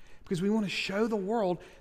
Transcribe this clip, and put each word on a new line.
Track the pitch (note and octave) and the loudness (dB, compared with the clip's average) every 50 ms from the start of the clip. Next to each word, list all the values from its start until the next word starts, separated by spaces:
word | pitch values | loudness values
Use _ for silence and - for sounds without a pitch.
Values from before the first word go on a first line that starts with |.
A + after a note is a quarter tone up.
| - - - - - | -18 -16 -16 -12 -6
because | - G3 D#3+ | -4 -2 0
we | F#3 G3+ | 2 2
want | G#3+ A3+ G#3 | 2 2 2
to | F3 | 0
show | - - - - F#3+ G3+ A3+ | -2 -4 -4 -2 2 2 2
the | A3+ A3+ | 2 2
world | G#3 F#3 F#3+ A3+ A#3+ G3+ F3+ F3+ F3 - - - - | 0 0 0 0 2 2 2 0 -2 -4 -14 -20 -10